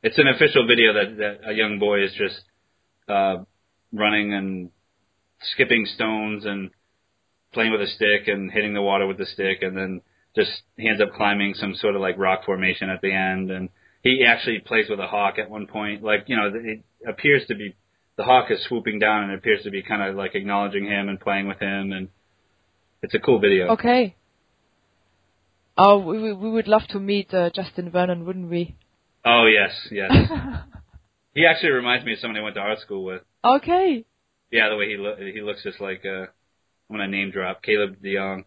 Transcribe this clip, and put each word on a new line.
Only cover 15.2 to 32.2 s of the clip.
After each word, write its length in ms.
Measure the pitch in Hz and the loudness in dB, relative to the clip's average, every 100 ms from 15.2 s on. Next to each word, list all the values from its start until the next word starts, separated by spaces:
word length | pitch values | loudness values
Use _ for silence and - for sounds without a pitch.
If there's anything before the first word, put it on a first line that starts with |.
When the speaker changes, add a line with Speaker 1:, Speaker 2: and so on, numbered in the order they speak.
| 101 101 | 0 -2
Speaker 1:
at 100 | 107 | -8
one 160 | 107 98 | -10 -10
point. 360 | 107 104 104 | -8 -6 -6
Like, 200 | 107 104 101 | -2 -2 0
you 100 | 120 | 0
know, 160 | 104 | 0
it 280 | 107 117 110 _ _ 117 | -2 -8 -10 _ _ -12
appears 340 | 110 147 139 - | -2 2 2 2
to 60 | |
be, 200 | 104 104 - _ _ _ - | -8 -8 -16 _ _ _ -6
the 60 | |
hawk 260 | 107 - - | 4 4 4
is 120 | 107 - | -4 -2
swooping 300 | 120 107 104 | -4 -4 0
down 240 | 107 107 | 2 2
and 80 | 101 | -2
it 60 | 98 | -4
appears 240 | 113 104 | 0 0
to 60 | 104 | 0
be 100 | 98 | -10
kinda, 300 | 92 107 98 | -4 -4 -2
like, 220 | 98 95 | -4 -4
acknowledging 500 | 101 98 101 101 101 | -4 -2 -2 -2 -4
him 240 | 101 101 101 | -4 -4 -4
and 100 | 95 | -6
playing 300 | - 98 98 | -2 -2 -2
with 120 | 95 | -6
him, 320 | 98 98 98 | -6 -4 -6
and 160 | 95 92 _ _ _ _ _ _ _ _ _ | -8 -10 _ _ _ _ _ _ _ _ _
it's 120 | - | -4
a 40 | 104 | -2
cool 200 | - 117 | 4 4
video. 280 | 101 95 - | 6 4 4
Speaker 2:
Okay. 460 | 226 233 247 220 - _ _ _ _ _ _ _ _ _ _ _ _ _ _ _ - | 2 4 2 2 -4 _ _ _ _ _ _ _ _ _ _ _ _ _ _ _ 6
Oh, 180 | 196 202 | 8 8
we, 220 | 175 214 | 4 -4
we, 100 | 220 | -4
we 160 | 196 214 | -4 -2
would 180 | 226 208 | -2 2
love 140 | 214 214 | 2 2
to 100 | 202 | -8
meet, 320 | 196 202 196 | -2 -2 0
uh, 160 | 185 175 | 0 0
Justin 400 | 170 190 - 175 | -2 -8 -8 -4
Vernon, 360 | 175 180 175 170 | 0 0 -2 -6
wouldn't 240 | 185 175 | -10 -6
we? 260 | 170 175 - _ _ _ _ | -4 -4 -10 _ _ _ _
Speaker 1:
Oh, 220 | 120 117 113 | 4 6 8
yes, 260 | 107 95 - - | 6 4 -4 -10
yes. 220 | 104 95 | -6 4
Speaker 2:
<laughs> 520 | 269 - 311 262 240 - - - - _ _ _ | 4 4 -2 -6 -10 -12 -20 -20 -20 _ _ _
Speaker 1:
He 120 | 139 165 | 2 4
actually 240 | 160 170 | 4 2
reminds 340 | 131 123 123 | 0 0 -2
me 100 | 117 | -2
of 40 | |
somebody 220 | 107 | -6